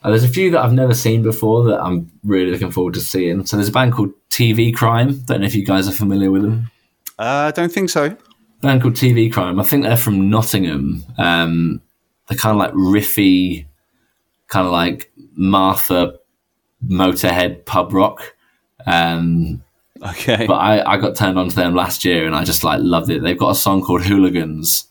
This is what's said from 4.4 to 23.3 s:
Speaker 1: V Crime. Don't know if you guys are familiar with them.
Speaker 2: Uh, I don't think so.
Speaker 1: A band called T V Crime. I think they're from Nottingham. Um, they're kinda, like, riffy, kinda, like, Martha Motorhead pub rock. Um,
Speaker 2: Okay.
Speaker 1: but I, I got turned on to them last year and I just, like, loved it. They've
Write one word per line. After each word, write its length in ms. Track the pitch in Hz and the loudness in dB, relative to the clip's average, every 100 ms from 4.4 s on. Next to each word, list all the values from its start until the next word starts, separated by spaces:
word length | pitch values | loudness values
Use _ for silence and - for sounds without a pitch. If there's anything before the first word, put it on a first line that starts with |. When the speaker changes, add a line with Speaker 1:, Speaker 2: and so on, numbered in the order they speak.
| 117 | 0
Speaker 1:
V 180 | 110 120 | 2 0
Crime. 480 | 117 113 117 131 135 - | 2 2 2 2 0 -4
Don't 140 | - | -2
know 60 | 98 | -2
if 100 | 107 | -2
you 80 | |
guys 240 | 98 95 95 | 0 0 0
are 40 | |
familiar 380 | 95 104 98 98 | -2 0 2 2
with 120 | 98 | 2
them. 280 | 104 113 117 _ _ _ - - | 0 -2 -4 _ _ _ -20 -8
Speaker 2:
Uh, 280 | 113 139 151 | -4 -2 -2
I 20 | |
don't 220 | 151 170 | -2 -2
think 180 | 170 190 | -2 -2
so. 140 | - | -2
Speaker 1:
A 120 | 147 208 _ _ _ _ | -2 -4 _ _ _ _
band 200 | 139 131 | 2 2
called 120 | 123 | 2
T 180 | 120 127 | 2 2
V 160 | 117 113 | 4 2
Crime. 280 | 110 90 90 | 0 -2 -2
I 60 | |
think 180 | 101 143 | 0 0
they're 140 | - 123 | 2 0
from 340 | 117 101 98 | 2 2 2
Nottingham. 760 | 107 113 104 92 73 69 82 - - | 2 0 0 -2 -2 -4 -6 -10 -4
Um, 600 | 87 85 82 82 82 - _ _ _ _ _ | 0 0 0 0 -2 -4 _ _ _ _ _
they're 100 | 117 | -4
kinda, 180 | 110 104 | 0 0
like, 160 | 85 | 0
riffy, 960 | 92 92 104 104 - 98 92 90 87 76 _ _ _ _ _ _ _ _ | 0 2 2 0 2 4 4 2 -4 -10 _ _ _ _ _ _ _ _
kinda, 180 | 98 92 | -2 -2
like, 400 | 87 87 - - _ - | 0 -2 -4 -12 _ -20
Martha 840 | - 95 98 95 95 - 90 87 - _ _ _ _ _ _ 90 | -2 2 2 2 0 0 0 0 -4 _ _ _ _ _ _ -4
Motorhead 800 | 90 92 92 90 87 90 - | 2 2 2 0 0 -2 -4
pub 280 | - 92 90 | -4 -2 0
rock. 440 | 92 101 - - _ _ _ _ _ - | 2 0 0 -18 _ _ _ _ _ -2
Um, 760 | 85 85 82 85 85 82 65 - _ _ - | 0 0 0 0 0 -2 -6 -14 _ _ -16
Speaker 2:
Okay. 440 | 113 87 - 110 110 | -14 -8 -2 0 2
Speaker 1:
but 80 | |
I, 380 | - 95 107 - | 0 2 2 2
I 60 | 101 | 0
got 180 | 101 - | -2 -2
turned 220 | 101 92 | -2 0
on 100 | 90 | -2
to 80 | 85 | 0
them 180 | 87 | 0
last 300 | 87 92 - | 0 -2 -2
year 220 | 92 85 80 | -2 0 0
and 100 | 78 | -2
I 80 | |
just, 180 | 82 82 | -2 -2
like, 180 | 82 78 | -2 0
loved 280 | 85 85 82 | 0 0 -2
it. 120 | 82 | -4
They've 160 | 82 | -2